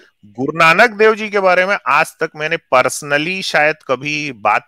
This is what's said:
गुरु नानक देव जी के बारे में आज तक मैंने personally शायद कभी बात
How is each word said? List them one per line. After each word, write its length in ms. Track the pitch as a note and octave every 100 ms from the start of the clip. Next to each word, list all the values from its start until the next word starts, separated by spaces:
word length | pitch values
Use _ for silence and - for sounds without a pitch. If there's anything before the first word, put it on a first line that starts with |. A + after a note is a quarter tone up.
| _ _ G#2
गुरु 320 | G#2 C#3 D#3
नानक 320 | E3 E3+ A#3+
देव 240 | G3+ A3
जी 140 | A3 G#3+
के 120 | G3+
बारे 260 | F#3+ F3+ F#3
में 120 | G3+ -
आज 300 | C#3+ D#3+ -
तक 100 | D#3+ D3+
मैंने 200 | D#3 E3
personally 840 | - B2+ B2+ - D3 C#3+ D#3 F#3+
शायद 340 | F#3+ D#3+ D3+ D3+ -
कभी 460 | B2+ C#3+ D3+ D3
बात 340 | A#2 G#2+ A2